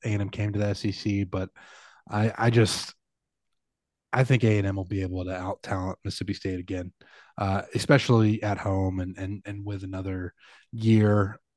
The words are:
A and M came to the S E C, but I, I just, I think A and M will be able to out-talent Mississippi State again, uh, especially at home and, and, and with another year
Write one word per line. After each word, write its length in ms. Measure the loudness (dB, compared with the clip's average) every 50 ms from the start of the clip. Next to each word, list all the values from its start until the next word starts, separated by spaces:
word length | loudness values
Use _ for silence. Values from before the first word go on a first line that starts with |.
| -4
A 40 | -2
and 120 | -2 -2
M 80 | -2 -4
came 240 | -4 -4 -2 -2
to 60 | 0 0
the 80 | 0
S 180 | 0 -2 -2 -2
E 80 | -4
C, 320 | -4 -2 -2 0 0 0 -2
but 240 | -2 -4 -4 -6 -6 -10 -16 -20 -20 -20 -20 -20 -20 -20 _ _ -4
I, 220 | 0 0 2 0 0
I 140 | 2 2 4
just, 420 | 6 6 4 4 2 -4 -8 -12 -14 _ _ _ _ _ _ _ _ _ _ _ _ _ _ _ _ _ _ _ _ _ _ _
I 120 | 0 2 4
think 180 | 4 4 4 6
A 140 | 4 4 4
and 80 | 2
M 100 | 0 -2
will 80 | -4 -4
be 180 | -4 -4 -4
able 220 | -2 -2 -4 -4 -4
to 100 | -6 -6
out-talent 640 | -6 -6 -6 -8 -8 -6 -4 -4 -4 -2 -4 -6 -6 -8
Mississippi 300 | -10 -8 -6 -6 -6 -6
State 240 | -4 -6 -6 -6 -6
again, 340 | -6 -6 -8 -8 -8 -10 -14 _ -20 -20 -20 -20 -20 _ _ -6
uh, 240 | -2 -2 -2 -2 -4 -4 -6
especially 640 | -2 2 4 4 4 6 6 6 6 6 4 2 0
at 160 | -2 -4 -4 -4
home 400 | -2 -2 0 0 0 0 -2 -2
and, 180 | -4 -6 -6
and, 260 | -8 -8 -8 -8 -8 -10
and 180 | -10 -10 -8 -8
with 200 | -8 -8 -8 -8
another 500 | -8 -8 -8 -6 -6 -6 -6 -8 -10 -12 _ _ -20 -20 -20 _ _
year 680 | -8 0 4 6 6 6 6 6 4 4 2 0 -4 -10 _ _ _